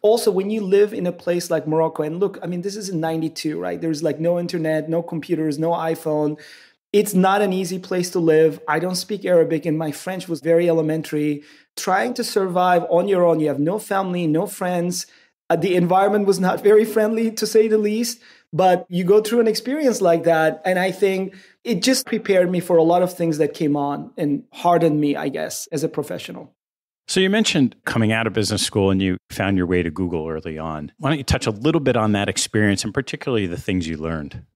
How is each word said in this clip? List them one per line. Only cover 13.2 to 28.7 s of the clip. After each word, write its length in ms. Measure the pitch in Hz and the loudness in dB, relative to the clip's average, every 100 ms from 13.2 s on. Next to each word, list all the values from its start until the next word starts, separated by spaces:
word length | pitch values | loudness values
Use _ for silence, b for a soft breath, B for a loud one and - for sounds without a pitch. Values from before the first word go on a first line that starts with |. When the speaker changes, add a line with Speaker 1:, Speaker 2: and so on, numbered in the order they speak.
Speaker 1:
own, 160 | 175 160 | 4 4
you 80 | 151 | 0
have 100 | 135 | 0
no 220 | 151 208 | -2 -2
family, 480 | - 196 185 180 170 | -2 -4 -2 -2 0
no 180 | 156 196 | 0 -2
friends. 600 | - 185 180 175 175 - b b b _ | -4 -4 -2 -2 -4 -10 b b b _
Uh, 60 | 165 | -2
the 180 | 190 | 2
environment 520 | 180 175 185 202 208 202 | 2 2 4 4 2 2
was 120 | 180 | 2
not 240 | 185 - | 0 2
very 220 | 202 214 | 6 6
friendly, 480 | 226 220 214 226 226 | 4 0 0 0 -2
to 140 | 220 208 | -2 2
say 200 | 226 220 | 4 4
the 120 | 214 | 4
least. 420 | 208 214 240 - b b b | 2 0 -4 -6 b b b
But 340 | - 185 180 - | 2 4 4 0
you 140 | 175 | -4
go 180 | 185 208 | 4 4
through 200 | 214 240 | 4 2
an 80 | 226 | 2
experience 520 | 220 - 294 285 185 | 0 -4 0 0 2
like 220 | 180 170 | 2 4
that, 400 | 160 160 160 156 | 4 4 2 0
and 140 | 185 185 | -2 0
I 140 | 185 | 0
think 420 | 185 202 190 190 B B B | 0 0 0 -4 B B B
it 180 | - 196 | -4 0
just 240 | 247 254 - | 2 0 0
prepared 420 | 220 - 190 175 | -6 2 2 4
me 120 | 180 | 0
for 160 | 170 170 | 2 4
a 80 | |
lot 180 | 160 175 | 6 4
of 100 | 180 | 2
things 260 | 180 165 151 | 0 -2 0
that 160 | 147 | -2
came 220 | - 156 147 | 0 -2 0
on 360 | 143 143 151 - | -2 -6 -10 -6
and 280 | 147 143 - | -4 -4 -6
hardened 480 | - 175 170 165 151 | -2 2 4 4 2
me, 160 | 147 143 | 0 -2
I 140 | 147 | -4
guess, 360 | 147 156 - - | -6 -8 -8 -8
as 100 | 156 | -6
a 60 | 156 | -4
professional. 680 | 156 143 87 - 90 - _ _ _ _ _ - | -6 -8 -8 -10 -14 -16 _ _ _ _ _ -4
Speaker 2:
So 100 | - | 0
you 100 | 190 | 2
mentioned 460 | 208 214 165 123 - | 2 2 2 2 0
coming 280 | - 117 110 | -4 0 2
out 160 | 113 113 | 2 0
of 40 | |
business 300 | 98 101 104 | -2 -2 -2
school 300 | - | -2